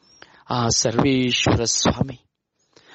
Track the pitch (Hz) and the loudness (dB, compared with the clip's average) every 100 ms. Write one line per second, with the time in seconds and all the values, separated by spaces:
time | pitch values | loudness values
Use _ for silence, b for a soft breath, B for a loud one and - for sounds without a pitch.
0 | b b b b - 123 117 - 120 113 | b b b b -6 -2 0 0 0 2
1 | 139 131 127 120 135 117 117 - - 123 | 2 2 0 0 0 0 0 0 -2 -2
2 | 135 123 _ _ _ _ _ B B | -8 -12 _ _ _ _ _ B B